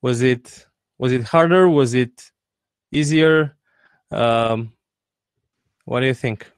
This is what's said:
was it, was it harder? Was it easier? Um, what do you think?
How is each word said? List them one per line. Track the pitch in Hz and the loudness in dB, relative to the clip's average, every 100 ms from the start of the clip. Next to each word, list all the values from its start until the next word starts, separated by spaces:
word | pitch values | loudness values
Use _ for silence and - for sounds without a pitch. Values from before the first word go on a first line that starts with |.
was | 127 120 | -4 -2
it, | 127 123 - - _ _ _ _ | 0 -2 -6 -20 _ _ _ _
was | 127 | -4
it | 127 | -4
harder? | 117 165 170 180 185 | 0 0 4 4 4
Was | 151 131 | 2 2
it | 123 123 _ - _ _ _ _ _ _ | 0 -2 _ -20 _ _ _ _ _ _
easier? | 143 147 156 160 160 147 _ _ _ _ _ _ | -4 0 2 4 2 0 _ _ _ _ _ _
Um, | - 117 113 113 113 117 _ _ _ _ _ _ _ _ _ _ _ | -4 0 0 -2 -4 -6 _ _ _ _ _ _ _ _ _ _ _
what | - 123 | -8 -4
do | 131 | -2
you | |
think? | 127 123 107 - | -2 -6 -8 -14